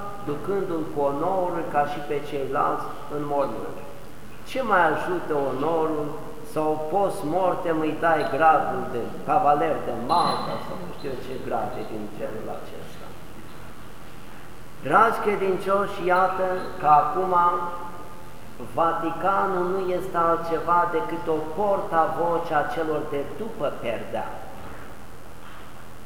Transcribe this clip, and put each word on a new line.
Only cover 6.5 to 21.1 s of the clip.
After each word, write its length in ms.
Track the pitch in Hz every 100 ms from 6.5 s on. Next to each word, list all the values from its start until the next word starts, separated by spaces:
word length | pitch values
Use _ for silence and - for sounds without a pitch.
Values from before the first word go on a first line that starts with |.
sau 140 | 156 156 156 156
post 300 | 185 196 147 147 175
mortem 420 | 185 170 170 156
îi 180 | 156 147 165
dai 180 | 156 139 135
gradul 480 | 160 147 - 127 120
de 100 | 123 104 92 -
cavaler 480 | 151 143 151 160 139 -
de 80 | 117 123
Malta 480 | 170 151 160 - - -
sau 100 | 190
nu 80 | 175 -
știu 160 | 143 123 -
ce 80 | 131 120
grade 340 | 117 107 123 107
din 120 | 110 104 -
genul 300 | 110 107 107 110
acesta? 480 | - - - - - - - - - - - - - - - - - - - - - - 131
Dragi 360 | 175 226 - 208
credincioși, 800 | 202 190 185 185 196 196 196 175
iată 340 | 180 185 - 185 185 - -
că 80 | 147 147
acum 320 | 151 165 185 180 175 180 175 - - - - - - - - - 117
Vaticanul 920 | 135 165 165 165 160 180 196 196 185 180 190
nu 60 | 185 180
este 200 | 180 170
altceva 640 | 165 165 170 160 151 175 185
decât 340 | 160 156